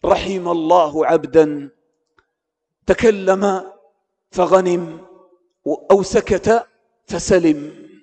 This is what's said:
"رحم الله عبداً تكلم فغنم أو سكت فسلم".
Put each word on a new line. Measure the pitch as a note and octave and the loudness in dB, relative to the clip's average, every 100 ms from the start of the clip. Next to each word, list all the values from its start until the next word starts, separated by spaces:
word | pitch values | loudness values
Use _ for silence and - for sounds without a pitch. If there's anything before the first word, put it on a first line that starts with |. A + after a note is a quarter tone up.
| - | 2
"رحم | G3 F#3+ F#3+ F3 | 0 -2 -6 -4
الله | E3+ D#3+ F3 D#3 D3+ C#3 | -4 2 2 2 0 0
عبداً | D#3+ C#3 D#3+ D3+ D3 C#3 _ _ _ _ _ _ _ _ _ _ _ - | 0 2 2 2 -2 -12 _ _ _ _ _ _ _ _ _ _ _ -4
تكلم | F#3 A#3 G#3 F#3+ F#3+ G3+ F#3+ F#3 - _ _ _ _ _ | 0 2 2 0 0 0 -2 -8 -20 _ _ _ _ _
فغنم | - F3 F#3 F3+ F3 E3+ E3 - - _ _ _ _ - D3 - | -4 2 2 2 -4 -6 -16 -20 -20 _ _ _ _ -8 -8 0
أو | G3 | 0
سكت | F#3 A#3 - G3 - A3+ - _ _ _ _ | 2 -2 -2 -4 0 0 -2 _ _ _ _
فسلم". | E3+ - F#3 E3 D3+ D3 - - _ | -10 0 2 2 0 -6 -18 -20 _